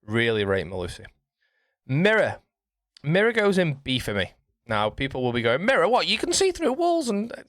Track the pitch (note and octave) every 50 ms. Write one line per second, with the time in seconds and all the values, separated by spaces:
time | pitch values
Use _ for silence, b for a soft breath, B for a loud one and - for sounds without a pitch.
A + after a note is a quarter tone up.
0 | _ G#2 G#2+ A2+ A#2 A#2 A2+ A2 G#2 G2 G2 G2 F2 D#2+ F#2+ F#2+ F2 F2 - -
1 | - - _ _ _ _ _ _ _ _ _ _ _ _ _ _ _ _ C3 C#3+
2 | F3 G3+ A3 G#3+ F3 A#2 G2+ - _ _ _ _ _ _ _ _ _ _ _ -
3 | _ C#3+ D#3+ F#3+ G#3 A3+ A#3 A3+ G#3 G3+ G3 F#3 F3+ E3 C#3+ C#3 - C3 C3 B2
4 | - - G#2+ G2+ F#2 E2+ - _ _ _ _ _ _ - A2+ G#2 G#2+ A2 G#2 -
5 | C3+ C3+ - C3+ B2+ B2 A#2+ A#2+ A2+ A#2 A#2 C#3 F3+ A3+ C4+ A3+ E3 F#3+ A#3+ A#3
6 | E3+ D#3+ G3 A3+ - F4+ F4 - G4 F#4+ F4 - E4 C#4 B3+ D4 F4 F4 E4+ E4
7 | D#4 A#3 G#3 G3+ G#3 A#3 - - -